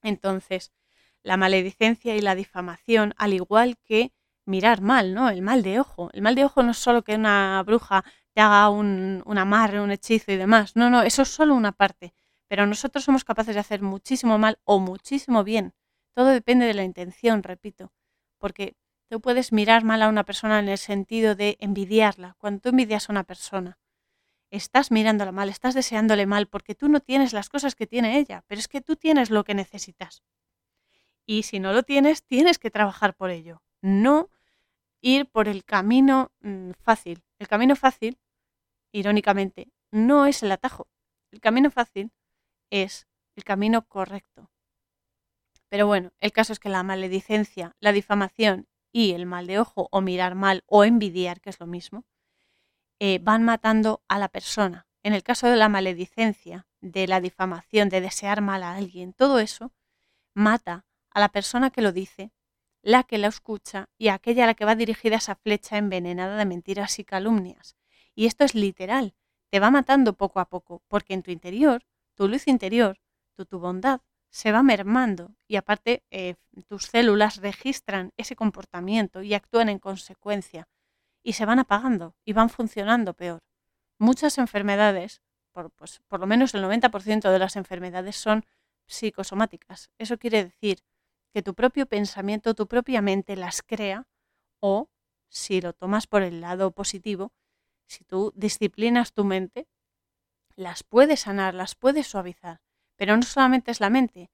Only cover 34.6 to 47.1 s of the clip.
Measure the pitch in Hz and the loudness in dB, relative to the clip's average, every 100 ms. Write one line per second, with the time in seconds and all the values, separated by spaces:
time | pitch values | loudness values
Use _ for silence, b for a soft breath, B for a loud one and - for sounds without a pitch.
34.6 | _ _ _ _ 247 269 285 220 214 196 | _ _ _ _ 2 2 2 -2 -2 -4
35.6 | - 208 196 254 269 262 254 _ 208 190 | -4 -2 2 6 6 4 0 _ -14 -12
36.6 | 185 180 - 220 - 170 _ _ 202 214 | -12 -10 -2 -2 -2 -16 _ _ -4 2
37.6 | 254 277 269 - 220 254 _ _ _ _ | 4 4 2 0 -8 -8 _ _ _ _
38.6 | _ _ _ 208 196 208 208 196 196 - | _ _ _ -6 0 0 2 0 -2 -8
39.6 | - _ _ 214 233 294 277 277 208 190 | -20 _ _ 0 2 4 4 2 -2 -2
40.6 | 262 - - _ _ _ _ - 220 233 | -4 -10 -20 _ _ _ _ -2 0 4
41.6 | 285 262 233 - 202 _ _ _ _ _ | 2 2 -4 -6 -12 _ _ _ _ _
42.6 | _ 202 196 - _ _ _ - - 196 | _ -4 -4 -8 _ _ _ -20 -6 -2
43.6 | 208 226 - 196 190 196 _ _ _ _ | 0 0 -2 -10 -10 -10 _ _ _ _
44.6 | _ _ _ _ _ _ _ _ _ _ | _ _ _ _ _ _ _ _ _ _
45.6 | _ 202 208 202 180 _ 208 - 214 214 | _ -2 2 0 -4 _ -4 0 -2 -2
46.6 | 202 190 185 190 190 | -4 -4 -4 -6 -4